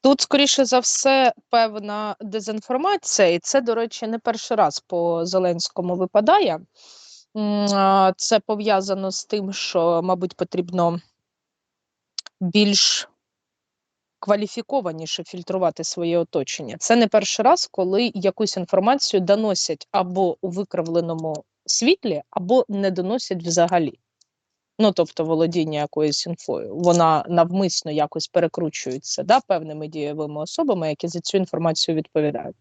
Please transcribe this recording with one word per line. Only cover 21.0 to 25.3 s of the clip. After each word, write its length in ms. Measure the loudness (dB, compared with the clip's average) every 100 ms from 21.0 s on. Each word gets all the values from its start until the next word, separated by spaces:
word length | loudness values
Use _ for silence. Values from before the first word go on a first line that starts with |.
| -2 -4 -6 -8 -12 _ -4
світлі, 560 | 0 2 2 0 -4 -4
або 340 | -8 2 2 2
не 220 | -2 -2
доносять 520 | -2 -4 -4 -4 -6
взагалі. 560 | -2 0 2 2 -2 -6 _ _ _ _ _ _ _ 0
Ну, 140 | 2
тобто 320 | 2 -2 -2
володіння 540 | -2